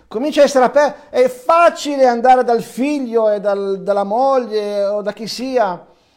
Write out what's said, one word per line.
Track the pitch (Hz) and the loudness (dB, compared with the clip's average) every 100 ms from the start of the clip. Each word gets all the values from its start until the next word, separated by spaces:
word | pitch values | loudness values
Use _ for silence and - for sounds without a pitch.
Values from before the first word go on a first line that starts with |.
| _ | _
Comincia | 214 294 294 | -6 -4 2
a | |
essere | 277 269 | 2 4
aperto. | 247 277 294 - - | 2 2 0 -2 -8
È | - 254 | 0 0
facile | 254 - 330 339 - 285 285 262 | -2 0 4 4 2 -6 2 2
andare | 233 233 254 | 4 4 4
dal | 240 233 | 2 -2
figlio | - - 269 294 247 226 220 | -4 -6 -4 -4 -2 0 0
e | 208 | 0
dal, | 202 202 196 196 | -2 -4 -4 -6
dalla | 180 202 | -2 -2
moglie | 202 220 269 269 233 214 208 208 | -2 0 2 0 -2 -6 -4 -4
o | 196 208 | -2 -4
da | 202 | -6
chi | 202 220 | -8 -10
sia. | - 254 254 208 175 - _ _ | -8 -4 -2 -2 -4 -14 _ _